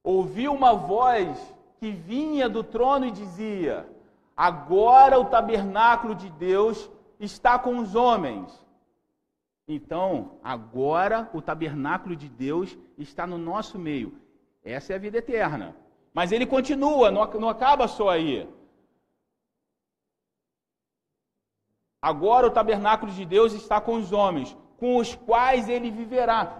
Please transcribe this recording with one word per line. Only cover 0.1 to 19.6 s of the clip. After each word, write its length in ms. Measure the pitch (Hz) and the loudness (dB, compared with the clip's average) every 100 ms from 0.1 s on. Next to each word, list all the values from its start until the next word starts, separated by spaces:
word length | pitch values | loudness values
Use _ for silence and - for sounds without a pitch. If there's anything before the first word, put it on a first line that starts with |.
| 190 180 180 285 | -2 -2 -4 -4
uma 280 | 277 254 | 2 4
voz 840 | 208 180 214 254 226 175 135 - - _ _ | 4 0 0 2 2 -2 -8 -16 -20 _ _
que 100 | 220 | -12
vinha 560 | 185 165 247 311 294 247 | -12 -8 -6 -4 -2 -2
do 140 | 220 | -4
trono 440 | - 226 254 277 254 | -6 -2 2 2 -2
e 40 | |
dizia: 800 | 196 202 175 220 196 147 92 78 - _ _ _ - | -8 -14 -10 -8 -4 -4 -6 -10 -20 _ _ _ 0
'Agora 840 | 175 165 139 190 226 262 269 254 | 0 0 0 4 8 10 10 8
o 60 | |
tabernáculo 920 | - 233 220 214 196 202 233 233 226 | 4 2 2 -2 -2 2 4 2 -2
de 140 | 180 190 | -8 -12
Deus 640 | 151 180 196 220 214 - - _ _ | -8 -2 2 2 -2 -10 -20 _ _
está 400 | 208 - 247 247 | -14 -2 2 2
com 200 | 247 240 | 0 -4
os 160 | 208 | -2
homens.'" 640 | 226 247 214 143 104 87 - _ _ _ _ _ _ _ _ _ _ - | 2 2 2 -2 -8 -14 -20 _ _ _ _ _ _ _ _ _ _ -12
Então, 720 | 147 - 165 190 143 95 - | -12 -8 -4 -2 -4 -6 -12
agora 880 | 123 123 110 127 139 165 196 226 220 | -10 -10 -8 -4 0 0 0 -2 -4
o 80 | 160 | -10
tabernáculo 760 | 170 156 160 147 139 185 185 | -8 -6 -6 -6 -4 -6 -6
de 140 | 160 143 | -12 -14
Deus 480 | 117 131 165 185 - - - | -8 -4 -4 -6 -12 -20 -20
está 280 | 147 - 175 | -14 -10 -10
no 120 | 170 | -8
nosso 400 | 165 202 214 196 | -6 -6 -8 -10
meio. 420 | 160 139 98 - _ _ _ _ | -8 -6 -8 -12 _ _ _ _
Essa 300 | 101 131 - | -14 -12 -8
é 40 | 190 | -8
a 20 | |
vida 200 | 208 226 | -6 -6
eterna. 560 | 233 226 165 147 85 - _ _ _ | -4 -2 -2 -4 -10 -16 _ _ _
Mas 200 | 160 175 | -4 0
ele 120 | 226 | 0
continua, 640 | 254 262 262 269 285 285 214 | 2 0 0 0 2 4 4
não 120 | 196 | 4
ac-, 160 | 214 214 | -2 -2
não 100 | 226 | -4
acaba 400 | 220 254 285 233 | 0 2 4 2
só 220 | - 202 | 0 2
aí. 360 | 170 160 110 - - _ _ _ _ _ _ _ _ _ _ | 2 0 -4 -6 -18 _ _ _ _ _ _ _ _ _ _